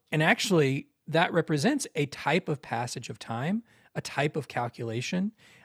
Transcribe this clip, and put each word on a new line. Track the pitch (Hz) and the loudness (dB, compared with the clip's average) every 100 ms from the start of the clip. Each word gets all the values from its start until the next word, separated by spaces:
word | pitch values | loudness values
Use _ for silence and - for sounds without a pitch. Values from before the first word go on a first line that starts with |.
| _ | _
and | 156 | 2
actually, | 160 233 - 180 139 135 - _ - | 4 2 4 4 4 2 -6 _ -2
that | 156 202 | 2 4
represents | 175 160 156 160 294 - - | 2 2 2 2 2 -2 -2
a | 143 | -4
type | - - 160 - | -2 0 0 0
of | 147 | -4
passage | - 113 123 - 117 | -4 -4 -4 -6 -10
of | 113 | -12
time, | - 117 143 208 - _ _ - | -8 -4 -2 -2 -4 _ _ -10
a | |
type | - - 147 156 | -6 -2 0 -2
of | 135 | -4
calculation, | - 120 - 117 113 123 180 196 - - - | -4 -4 -4 -4 -4 -2 -2 -2 -6 -16 -20